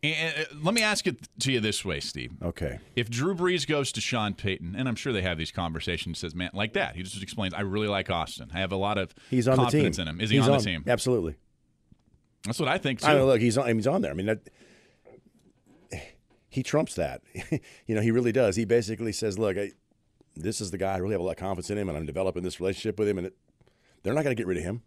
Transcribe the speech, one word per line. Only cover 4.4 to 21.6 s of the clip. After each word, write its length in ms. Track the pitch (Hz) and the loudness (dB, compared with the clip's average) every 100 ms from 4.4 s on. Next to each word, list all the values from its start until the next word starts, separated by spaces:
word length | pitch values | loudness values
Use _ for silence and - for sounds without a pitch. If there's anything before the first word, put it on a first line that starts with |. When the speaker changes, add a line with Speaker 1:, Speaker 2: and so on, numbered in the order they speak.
| 101 95 85 | -2 -2 -4
Speaker 1:
and 140 | 101 131 | -4 -2
I'm 60 | |
sure 180 | 113 - | -2 -2
they 80 | 110 | 0
have 160 | 90 82 | 0 -2
these 140 | 80 | -4
conversations, 680 | - 85 80 - 85 - 82 | -4 -4 -4 -4 -4 -4 -6
says, 160 | 87 | -8
"Man, 140 | 80 90 | -6 -6
like 180 | 95 107 | -4 -2
that." 240 | - 165 85 | -2 -4 -6
He 60 | |
just 200 | 92 104 | -10 -10
explains, 300 | 95 - 98 | -10 -4 -4
"I 80 | 87 | -4
really 260 | 101 101 107 | -4 -2 0
like 220 | 101 92 | -2 0
Austin. 420 | 87 80 - 64 | -2 -2 -8 -10
I 60 | 85 | -6
have 120 | 95 | -4
a 40 | 95 | -2
lot 200 | 98 104 | 0 -2
of 180 | 92 - - | -4 -8 -2
Speaker 2:
He's 180 | 131 117 | 0 4
on 120 | 131 | 4
the 60 | |
Speaker 1:
confidence 340 | 127 147 131 95 | 6 4 2 0
Speaker 2:
team. 100 | 82 | -4
Speaker 1:
in 60 | |
him." 60 | 80 | -4
Is 80 | 107 | 2
he 60 | 123 | 4
Speaker 2:
He's 80 | 123 | 6
Speaker 1:
on 40 | |
Speaker 2:
on. 40 | 139 | 4
Speaker 1:
the 40 | |
team? 200 | 107 85 76 | 2 -4 0
Speaker 2:
Absolutely. 480 | 120 - 123 82 76 _ _ _ _ _ - _ _ _ _ | 0 2 2 0 -6 _ _ _ _ _ -20 _ _ _ _
Speaker 1:
That's 140 | - 120 | -8 -2
what 120 | 143 | 0
I 80 | 156 | 2
think, 220 | 143 127 | 0 0
too. 80 | 147 | 6
Speaker 2:
I 60 | 147 | 6
mean, 80 | 135 | 8
look, 160 | 123 | 6
he's 160 | 117 113 | 6 4
on, 80 | 123 113 | 2 2
he's 100 | 110 | 2
on 140 | 175 | 2
there. 100 | 196 | 0
I 40 | |
mean, 100 | 76 | -2
that, 240 | 98 110 - _ - - _ _ - - _ _ _ _ _ - _ - - - _ _ _ | 0 -2 -4 _ -20 -20 _ _ -20 -20 _ _ _ _ _ -20 _ -14 -14 -20 _ _ _
he 140 | - | -6
trumps 320 | - 147 160 | 0 0 0
that. 260 | - 78 62 _ - - | -2 -4 -4 _ -12 -4
<laughs> 100 | 160 - - - | -4 -4 -20 -2
You 80 | |
know, 60 | 110 | 2
he 100 | 110 | 4
really 220 | 117 120 | 4 4
does. 240 | 113 117 95 | 4 4 4
He 80 | |
basically 480 | 107 117 101 110 113 | 4 2 2 -4 -4
says, 260 | 101 110 95 | -2 -2 0
"Look, 200 | 107 95 | 0 0
I, 140 | 101 - _ _ _ _ _ | -4 -10 _ _ _ _ _
this 280 | - 85 113 | -6 -4 -4
is 80 | 101 | -6
the 80 | 92 | -2
guy 160 | 95 | -2
I 20 | 95 | 0
really 160 | 92 | 0
have 80 | 101 | 0
a 40 | |
lot 80 | 87 | -2
of 40 | 85 | -4
confidence 320 | 95 92 | -4 -4